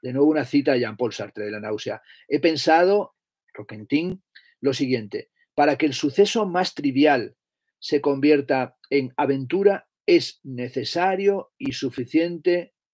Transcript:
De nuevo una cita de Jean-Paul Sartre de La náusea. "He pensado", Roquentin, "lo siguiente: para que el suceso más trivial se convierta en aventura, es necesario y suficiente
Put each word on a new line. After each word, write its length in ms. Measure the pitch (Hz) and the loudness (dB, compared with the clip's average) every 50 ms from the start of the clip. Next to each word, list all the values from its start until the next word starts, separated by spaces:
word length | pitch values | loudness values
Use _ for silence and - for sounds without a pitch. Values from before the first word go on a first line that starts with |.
De 100 | - 127 | -12 -6
nuevo 180 | 123 135 143 156 | 0 2 4 4
una 140 | 156 156 127 | 4 2 0
cita 300 | 120 - 143 139 151 135 | 0 0 0 2 2 2
de 80 | 123 | 2
Jean-Paul 320 | 120 113 107 104 123 113 - | 0 -2 -4 -4 -4 -4 -4
Sartre 320 | - 104 101 - - 104 | -6 -12 -12 -10 -10 -10
de 60 | 104 | -8
La 100 | 107 107 | -8 -8
náusea. 400 | 107 107 107 107 - - - - _ _ - _ _ - | -8 -8 -8 -6 -6 -8 -10 -10 _ _ -20 _ _ -4
"He 140 | - 151 | -2 0
pensado", 720 | - 170 160 143 - 165 160 165 180 185 202 208 196 - _ _ _ _ _ _ _ _ - | 2 0 0 0 2 4 4 4 6 4 2 2 0 -4 _ _ _ _ _ _ _ _ -20
Roquentin, 680 | - 104 - 110 107 107 - - 151 165 180 196 190 _ _ _ - _ _ _ - | -18 -16 -16 -14 -14 -8 -2 -2 -2 -2 -2 -6 -10 _ _ _ -20 _ _ _ -4
"lo 140 | - 139 131 | -2 -2 0
siguiente: 560 | - - 127 127 120 107 101 104 104 - _ _ _ _ _ - | 0 -2 -2 -2 -2 -4 -6 -10 -10 -10 _ _ _ _ _ 0
para 220 | - 143 147 143 - | 2 2 2 2 2
que 80 | 160 | 0
el 80 | 151 127 | -2 -2
suceso 520 | - - 147 131 - 202 202 - 233 214 | 0 -4 -2 4 4 4 4 4 -2 -2
más 280 | 190 170 180 185 180 - | -2 -2 -2 -2 -4 -4
trivial 640 | - 147 143 127 131 147 151 143 127 107 - _ _ _ _ _ _ _ _ _ _ | -4 -4 -2 2 4 4 4 4 2 0 -6 _ _ _ _ _ _ _ _ _ _
se 220 | - - - 143 | -8 -2 -2 0
convierta 720 | 143 147 139 135 135 147 151 143 131 - 143 131 127 123 _ _ _ - | 0 0 0 2 4 4 4 4 2 0 -2 -2 -2 -4 _ _ _ -2
en 240 | 139 143 135 127 - | -2 -2 -2 -2 -4
aventura, 720 | - 147 131 139 135 135 123 - 185 196 202 196 170 - _ _ _ - | -4 -2 -2 -2 -2 -4 -4 -2 2 2 2 2 2 -6 _ _ _ 0
es 360 | - 175 165 - - - _ - | 4 4 4 4 0 -10 _ -16
necesario 1080 | 139 131 123 123 120 - 135 117 - - 170 175 190 190 185 196 196 196 196 - _ _ - | -14 -10 -10 -10 -8 -6 -8 -6 -6 -4 -2 0 0 0 0 0 0 0 0 -4 _ _ -10
y 140 | 131 139 | -8 -8
suficiente 1000 | 127 - - 131 - - 123 - - 160 165 175 175 165 151 180 175 175 170 - _ _ _ _ | -6 -6 -6 -6 -6 -6 -6 -2 0 0 0 0 -4 -4 0 0 0 0 -2 -8 _ _ _ _